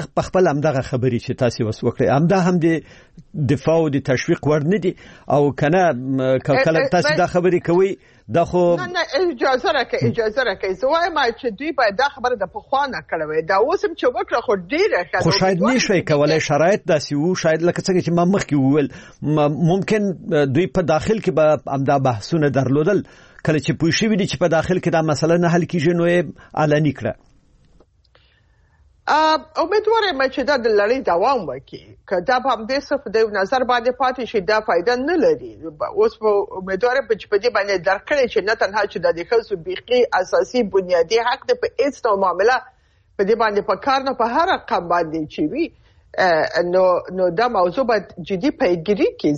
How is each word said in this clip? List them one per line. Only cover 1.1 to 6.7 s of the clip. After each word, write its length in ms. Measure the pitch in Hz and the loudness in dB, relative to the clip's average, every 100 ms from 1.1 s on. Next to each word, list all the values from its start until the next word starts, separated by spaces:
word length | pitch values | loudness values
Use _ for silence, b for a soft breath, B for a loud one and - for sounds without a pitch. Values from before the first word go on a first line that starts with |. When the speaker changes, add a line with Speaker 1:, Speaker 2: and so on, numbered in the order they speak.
| 120 | -2
Speaker 1:
چې 80 | - - | -4 -2
تاسې 180 | 123 - 110 | -2 0 -4
اوس 180 | 110 | -2
وکړئ، 240 | 123 - 107 131 | -4 0 2 2
همدا 220 | 165 190 175 | 2 2 2
هم 100 | 180 | 2
د 20 | 165 165 - B B B - - 131 | 2 0 -4 B B B -14 -4 -2
دفاع 260 | 139 - 165 | 0 2 2
او 140 | 160 139 | 2 -2
د 40 | 135 | -2
تشویق 340 | 127 - 170 139 | -2 0 -2 0
وړ 140 | 151 147 | 0 0
نه 60 | 208 | 0
دي؟ 80 | 180 - B B B | -2 -6 B B B
او 240 | 135 147 | 2 2
که 160 | 131 147 | 0 0
نه، 80 | 180 180 | 2 2
م، 460 | 123 131 135 131 131 - | 0 -4 -2 0 0 0
که 60 | |
Speaker 2:
ا، 120 | 139 | 0
Speaker 1:
کله 160 | 523 | 2